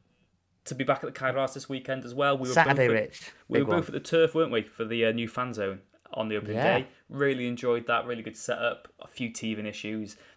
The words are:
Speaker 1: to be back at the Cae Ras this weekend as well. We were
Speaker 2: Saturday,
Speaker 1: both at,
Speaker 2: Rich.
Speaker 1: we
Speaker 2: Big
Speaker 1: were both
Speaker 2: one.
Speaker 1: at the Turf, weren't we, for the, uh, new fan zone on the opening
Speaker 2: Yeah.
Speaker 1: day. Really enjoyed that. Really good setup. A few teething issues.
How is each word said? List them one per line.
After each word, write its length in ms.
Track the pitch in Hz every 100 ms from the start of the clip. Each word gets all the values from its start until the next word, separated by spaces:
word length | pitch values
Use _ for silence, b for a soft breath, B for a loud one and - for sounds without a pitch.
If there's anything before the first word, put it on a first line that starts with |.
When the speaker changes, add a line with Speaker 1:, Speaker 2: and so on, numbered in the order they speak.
| _ _ _ _ _ _
Speaker 1:
to 100 | -
be 80 | 135
back 220 | 135 131
at 80 | -
the 60 | -
Cae 120 | 131
Ras 220 | 131 131
this 160 | 139 -
weekend 380 | 135 135 131 123
as 80 |
well. 240 | 127 143 139
We 100 | 127
were 60 |
Speaker 2:
Saturday, 340 | 156 139 135 123
Speaker 1:
both 80 | 110
at, 60 |
Speaker 2:
Rich. 300 | - - B B -
Speaker 1:
we 100 | -
Speaker 2:
Big 100 | 139
Speaker 1:
were 60 |
both 140 | 170 -
Speaker 2:
one. 60 | 135
Speaker 1:
at 60 |
the 60 | -
Turf, 260 | 165 160
weren't 160 | 165 147
we, 120 | 117
for 240 | 104 - 110
the, 180 | 117
uh, 80 | 113
new 160 | 117 113
fan 240 | 123 123
zone 280 | 107 98 95 - _ -
on 140 | 113 110
the 80 | 104
opening 200 | 101 110
Speaker 2:
Yeah. 220 | 160 196
Speaker 1:
day. 80 | 131 B -
Really 360 | 139 139 127 123
enjoyed 400 | 120 123 117 117
that. 180 | 117 120
Really 160 | 117
good 140 | 110 -
setup. 520 | - - 117 - - -
A 60 | -
few 240 | - 117
teething 360 | 117 113 107 107
issues. 500 | 104 107 110 104 - B